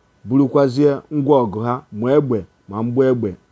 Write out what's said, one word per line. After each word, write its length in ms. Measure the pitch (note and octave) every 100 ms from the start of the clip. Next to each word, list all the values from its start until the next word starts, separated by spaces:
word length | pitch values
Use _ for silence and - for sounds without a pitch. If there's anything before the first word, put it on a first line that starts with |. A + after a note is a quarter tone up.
| _ _
burukwazie 720 | G2+ C3+ C3+ C#3+ C#3 B2+ D3 C#3 -
ngwa 280 | D3+ C3+ C#3
ọgụ 180 | A2+ G#2+
ha, 180 | A#2+ B2+ -
ma 200 | G#2 B2
egbe, 320 | D3+ C3+ A2 F2+ _ -
ma 140 | G2+
mgbọ 220 | A#2 B2
egbe, 320 | C3 B2 G#2 F2 _